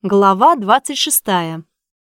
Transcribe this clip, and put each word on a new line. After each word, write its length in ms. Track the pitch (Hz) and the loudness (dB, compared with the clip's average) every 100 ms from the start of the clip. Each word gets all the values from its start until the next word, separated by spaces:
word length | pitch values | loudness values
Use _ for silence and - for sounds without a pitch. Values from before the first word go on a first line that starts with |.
Глава 520 | 190 196 196 190 269 330 | 0 2 2 4 2 2
двадцать 420 | 196 254 - 285 | 0 0 0 -8
шестая. 640 | - - - 185 165 160 160 _ _ _ _ | -4 -4 -2 -4 -4 -10 -16 _ _ _ _